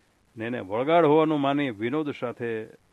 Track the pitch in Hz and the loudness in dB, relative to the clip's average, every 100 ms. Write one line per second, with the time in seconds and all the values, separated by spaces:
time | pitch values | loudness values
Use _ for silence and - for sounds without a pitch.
0 | _ _ _ - 110 123 98 104 135 165 | _ _ _ -10 -6 -6 -4 -4 2 4
1 | 160 151 156 156 139 143 143 104 117 151 | 6 6 4 2 0 0 -2 -4 -4 -4
2 | 151 123 123 113 117 110 110 - _ | -4 -6 -8 -6 -6 -6 -10 -16 _